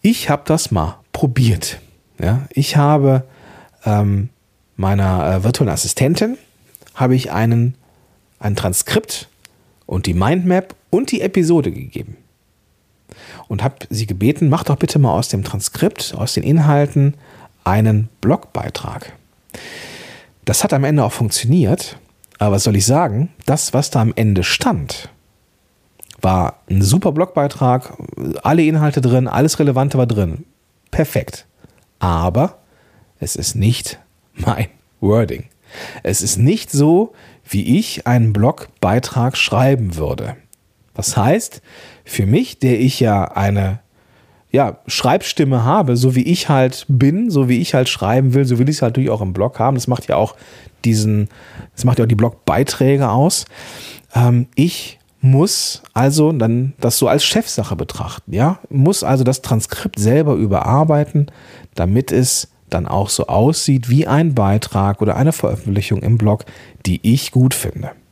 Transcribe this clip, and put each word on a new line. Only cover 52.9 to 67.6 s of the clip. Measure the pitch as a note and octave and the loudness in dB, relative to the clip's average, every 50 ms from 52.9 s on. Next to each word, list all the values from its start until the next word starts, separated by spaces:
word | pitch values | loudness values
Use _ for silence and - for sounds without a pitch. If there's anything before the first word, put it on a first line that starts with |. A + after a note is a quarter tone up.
| C#3 C#3 C#3 A#2+ | 4 2 2 2
aus. | G2+ B2 C#3 E3+ - - - - - - - - - - - - - - _ _ - | 2 2 2 2 0 -2 -6 -10 -18 -20 -20 -20 -18 -18 -18 -18 -20 -20 _ _ 0
Ähm, | A#2+ A#2+ A#2+ A#2+ A#2+ B2 - _ | 2 4 4 4 2 0 -2 _
ich | - C#3+ F3 - - - - - _ _ _ _ _ | 0 0 0 0 -6 -12 -14 -18 _ _ _ _ _
muss | - C3 C3+ C3+ D#3+ G#3 - - - - - - - - _ | 2 4 4 6 4 2 0 -4 -4 -6 -8 -10 -14 -8 _
also | A2 B2 C#3 C#3+ D#3 D3+ D3+ | 0 0 2 2 2 2 2
dann | E3 C#3 A2+ A2+ A#2 A#2+ B2+ C3+ C#3+ _ | 2 2 0 0 2 0 -2 -4 -6 _
das | - A#2+ A#2+ | -2 -2 0
so | - - A2+ | 2 0 2
als | - D3 - | 2 2 0
Chefsache | - - A3 A3+ - - - G#2+ - G2+ | 0 0 0 -2 -2 -4 -6 -6 -6 -6
betrachten, | D#2+ - - - - - - - - - - - | -6 -6 -8 -8 -10 -10 -10 -10 -14 -14 -8 -2
ja? | F#2+ A#2+ D#3+ F#3+ - - - | 0 0 0 0 -2 -8 -6
Muss | - C#3 C3+ D#3+ G3+ - - | 0 2 2 4 2 0 0
also | - C3+ C3 C3 | 0 0 2 2
das | A#2+ C3 - - | 0 0 -2 -2
Transkript | - B2 A2 - - - - - G3+ - - | -2 -2 -2 -2 -4 -10 -8 -8 -8 -4 0
selber | G2+ G#2+ B2 D3 D#3+ D3 C3 | 2 2 4 4 4 2 2
überarbeiten, | D#2+ G#2+ G#2 F#2+ D2+ - - A2+ C#3 D#3 D#3+ D#3 D3 D3 - - D3+ D3 D3 - - - - - - - - _ | 0 0 0 0 0 2 2 2 2 4 2 2 2 0 0 0 0 0 0 -4 -20 -20 -20 -20 -20 -20 -20 _
damit | - E2+ F2 G2 B2 C3+ - - | -4 -2 0 2 0 0 0 0
es | G2 C3 - - - - - _ _ _ _ | 0 2 2 0 -4 -6 -8 _ _ _ _
dann | - F2+ E2+ | -4 -4 -4
auch | - - F#2 G2 G2 | -2 -2 -2 -2 -2
so | - - - | -2 -4 -4
aussieht | - - G2+ A2 C#3 D#3+ - - - C#3 C3 A#2+ A#2+ | 0 0 2 2 2 2 0 0 0 0 0 0 2
wie | A#2+ C3+ D#3 | 2 2 2
ein | - C3 D3 E3 E3+ C#3+ | 2 2 2 2 2 0
Beitrag | A#2+ G2+ F#2+ G2 A2 - - - G2+ G2 G2 G2+ - G#2+ | 0 2 2 2 0 -2 -2 -2 0 0 0 0 0 -2
oder | G2+ - | -2 0
eine | - E3+ D#3+ D#3+ | 0 0 0 0
Veröffentlichung | - - - A2+ G#2+ - G#2+ G2 G2+ G2 - A2 F#2+ - | 0 -2 -2 -4 -4 -4 -4 -2 -2 -2 -2 -4 -2 0
im | - A#2 A#2 | 0 0 2
Blog, | G#2+ G#2 G#2 G#2+ - - - - - - - - - | 4 2 2 0 -2 -14 -20 -20 -20 -20 -20 -8 -4
die | - F2+ - _ | -4 -4 0 _
ich | A2 A#2 C3+ - - - | 2 2 2 0 -2 0
gut | B2+ B2+ B2+ B2 | 2 2 2 2
finde. | - | -2